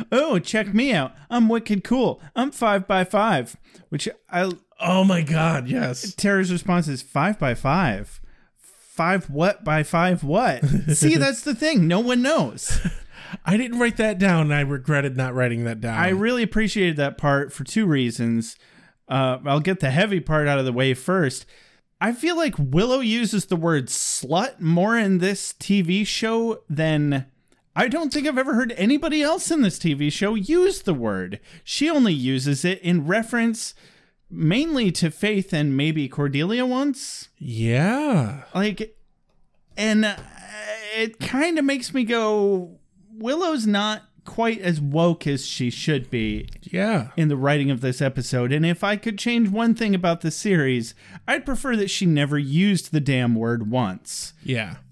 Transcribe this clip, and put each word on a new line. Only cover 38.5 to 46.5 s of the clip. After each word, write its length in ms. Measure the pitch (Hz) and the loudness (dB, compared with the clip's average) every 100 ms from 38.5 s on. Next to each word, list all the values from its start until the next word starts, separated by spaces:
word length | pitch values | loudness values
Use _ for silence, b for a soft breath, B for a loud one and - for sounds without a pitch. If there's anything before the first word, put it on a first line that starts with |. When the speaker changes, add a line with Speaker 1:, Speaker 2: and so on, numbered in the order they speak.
Speaker 1:
Like, 440 | - 208 190 214 - _ _ _ _ _ _ _ - | -4 -2 -4 -10 -12 _ _ _ _ _ _ _ -4
and, 260 | 214 214 | 0 2
uh, 140 | 214 196 - - - 208 214 220 208 220 | 2 -2 -12 -20 -18 -16 -12 -12 -8 -4
it 220 | 226 - | -4 -6
kinda 400 | - 254 330 320 | -4 0 0 2
makes 300 | 277 277 247 | 0 -2 -2
me 100 | 269 | -2
go, 760 | 226 233 220 214 202 190 175 - _ _ _ 220 | 0 0 2 2 2 2 -2 -14 _ _ _ -8
Willow's 500 | 220 302 349 302 214 | -2 0 0 0 2
not 360 | 202 208 214 - _ - | 2 0 -4 -10 _ -10
quite 360 | - 226 220 | -2 -2 0
as 180 | 185 160 | -2 0
woke 480 | 143 151 175 170 151 | 0 2 2 2 -2
as 180 | 139 - | -4 -4
she 240 | - 123 | -4 -4
should 400 | - - 143 127 | -2 -2 -2 -2
be 380 | 120 110 107 - | -2 -2 -4 -8